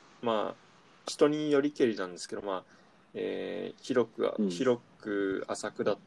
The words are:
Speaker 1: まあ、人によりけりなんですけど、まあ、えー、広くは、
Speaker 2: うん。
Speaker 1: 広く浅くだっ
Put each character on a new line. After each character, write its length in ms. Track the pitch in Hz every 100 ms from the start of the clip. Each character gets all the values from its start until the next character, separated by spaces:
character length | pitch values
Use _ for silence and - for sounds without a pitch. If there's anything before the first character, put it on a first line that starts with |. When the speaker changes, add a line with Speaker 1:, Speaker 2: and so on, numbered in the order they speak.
| - -
Speaker 1:
ま 320 | 120 110 95
あ、 20 | 92 - - - - -
人 200 | - 147
に 240 | 151 151
よ 80 | 143
り 140 | 143
け 120 | - 127
り 120 | 101
な 80 | 92
ん 80 |
で 40 | 87
す 100 | -
け 80 | 104
ど、 40 |
ま 120 | 101
あ、 100 | 92 - - - - _ 107
え 580 | 98 95 92 92 95 -
ー、 60 |
広 280 | - 123 -
く 120 | -
は、 120 | 107 -
Speaker 2:
う 40 |
ん。 60 | 101
Speaker 1:
広 300 | 87 127 120 - -
く 420 | 107 101 98 95 -
浅 220 | 104 104
く 120 | -
だ 100 | 107
っ 40 | 98